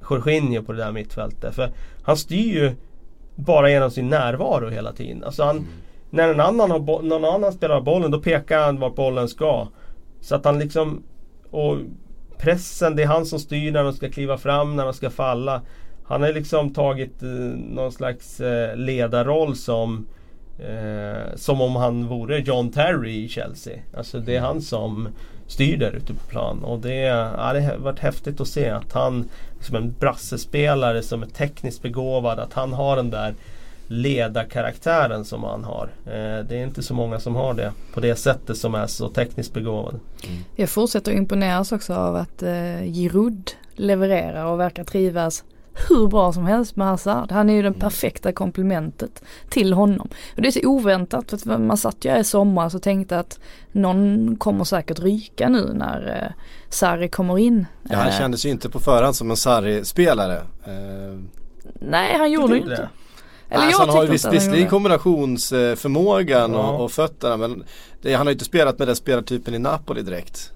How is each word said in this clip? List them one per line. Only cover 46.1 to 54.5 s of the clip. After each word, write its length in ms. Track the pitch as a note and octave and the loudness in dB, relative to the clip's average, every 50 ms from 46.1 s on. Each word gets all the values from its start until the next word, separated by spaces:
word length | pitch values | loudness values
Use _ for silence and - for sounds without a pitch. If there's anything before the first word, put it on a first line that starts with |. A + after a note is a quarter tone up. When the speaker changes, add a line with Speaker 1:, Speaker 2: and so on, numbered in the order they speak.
| G#3 G#3+ F#3 F3+ | 8 6 6 4
Speaker 3:
som 140 | E3 F3+ E3+ | 4 2 2
helst 300 | E3+ G#3 A#3 A#3+ - - | 4 4 2 2 0 0
med 100 | - G3 | 0 2
Hazard. 460 | F#3+ F#3+ F3+ - G3 G#3 A#3+ - G#3 | 2 2 0 2 0 0 0 0 0
Han 180 | F3+ G#3 G#3 G#3 | 2 4 6 6
är 40 | G#3+ | 6
ju 80 | G#3 | 6
det 60 | G3+ G3+ | 4 2
Speaker 2:
Mm. 120 | F#3+ F#3 | 0 0
Speaker 3:
perfekta 520 | - G3+ F#3+ - - A#2+ - - - F#3+ | -2 -2 -2 0 -2 -2 -4 -2 -4 -4
komplementet 880 | F3+ - F#3+ F#3 E3+ - F#3 F#3+ F#3+ E3 D#3 D#3 - - - - - - - - - - - - | -2 -2 -4 -4 -2 0 0 0 0 0 -2 -4 -6 -8 -10 -10 -10 -16 -20 -20 -20 -20 -14 -2
till 240 | - C#4+ G3+ F#3+ | 0 2 4 4
honom. 360 | F#3 F3+ G#3 G#3 G3 - - - - - - - - | 6 6 6 4 4 2 -2 -8 -12 -14 -16 -10 -4
Och 60 | - | 0
det 60 | A3 C4 | 2 2
är 40 | |
så 80 | - - - B3+ | 2 2 2 4
oväntat, 600 | C#4 C4+ A3+ G3+ F#3+ F#3 F3+ - - B3 A#3+ - | 4 4 6 4 4 4 2 -2 -4 -4 -4 -4
för 220 | - G#3 - A3+ A3 | -8 -6 -4 -2 0
att 60 | A3+ | 0
man 160 | A3+ G#3+ G#3 | 2 2 2
satt 280 | G#3 - - - - - | 2 0 -2 -4 -2 0
ju 60 | B3+ | 2
här 80 | C4+ A#3 | 4 4
i 60 | G#3+ | 4
sommar 520 | - - G3+ G3+ G3+ F#3+ F3 E3 E3+ D#3+ | 4 4 4 4 4 4 2 2 0 -2
och 60 | F#3 | -2
tänkte 360 | - G3+ G3 F#3+ F#3+ - F3+ E3+ | 0 0 0 0 0 -2 -2 -2
att 200 | F3 - - - - - - - - - | -2 -4 -10 -18 -16 -20 -20 -20 -20 -4
någon 640 | - G3+ G3 F#3 F#3 F#3+ G3+ G3+ G3+ G#3+ A3+ A3+ A3+ | 0 2 2 4 4 4 4 4 4 2 2 2 0
kommer 280 | G#3 - G#3+ | 0 0 0